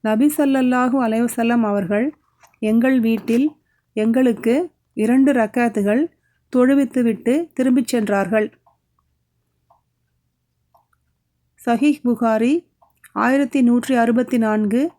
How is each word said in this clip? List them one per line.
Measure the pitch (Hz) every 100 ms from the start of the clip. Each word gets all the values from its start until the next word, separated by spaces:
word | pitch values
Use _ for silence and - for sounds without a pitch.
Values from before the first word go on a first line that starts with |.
"நபி | 220 220 285 294
ஸல்லல்லாஹு | 285 269 254 247 254 262 240
அலைஹி | 220 240 -
வஸல்லம் | 233 233
அவர்கள் | 220 202 180 202 262 - _ _ _ _
எங்கள் | 214 226 254 262
வீட்டில் | 226 226 - 233 294 - _ _ _
எங்களுக்கு | - 214 226 262 220 226 254 349 _ _
இரண்டு | - 214 254 269
ரக்காத்துகள் | 269 214 247 240 220 202 220 339 _ _ _ _ 254
தொழுவித்துவிட்டு | 247 277 269 - 233 208 - 277 339
திரும்பிச் | - 254 254 247
சென்றார்கள்." | 247 208 202 190 220 220 _ _ _ _ _ _ _ _ _ _ _ _ _ _ _ _ _ _ _ _ _ _ _ _ _ _ _ _ _ _ _ -
சஹீஹ் | 233 285 294
புகாரி | 240 226 233 220 233 320 - _ _ _ -
ஆயிரத்தி | - 226 269 285 285
நூற்றி | 247 240 233
அறுபத்தி | 254 233 233 247 247
நான்கு | 220 214 214 233 311